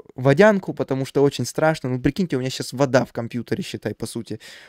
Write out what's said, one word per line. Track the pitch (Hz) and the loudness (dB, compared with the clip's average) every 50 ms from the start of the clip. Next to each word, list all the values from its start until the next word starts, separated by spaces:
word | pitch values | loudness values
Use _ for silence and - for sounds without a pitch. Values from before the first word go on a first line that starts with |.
| - - - | -12 -14 -10
водянку, | - 127 139 147 151 202 220 208 190 - - 147 | 0 2 4 6 8 8 6 6 4 0 -4 -6
потому | - 135 - 135 135 135 | -4 -4 -4 -2 -4 -4
что | - - 143 | -2 2 2
очень | 139 143 - - 123 | 4 4 2 0 -6
страшно. | - - - 156 156 160 - - 127 | -6 -2 0 0 0 0 0 -2 -4
Ну, | 127 127 | -4 -2
прикиньте, | 127 147 - - 185 165 147 127 | 0 -2 0 0 -2 -2 -2 -4
у | |
меня | 127 131 | -4 -4
щас | - - 143 - | -6 -8 -8 -6
вода | - 123 143 131 123 127 123 | -2 0 2 2 4 2 2
в | - | 0
компьютере, | - 127 117 113 - 120 113 - 113 190 | -4 -8 -8 -6 -6 -8 -6 -4 -6 -6
считай, | 180 - - 107 - 110 104 | -6 -8 -10 -8 -6 -8 -8
по | - 117 | -6 -8
сути. | - - 120 107 - 107 - - - - - - | -10 -8 -10 -10 -10 -12 -12 -14 -16 -20 -20 -20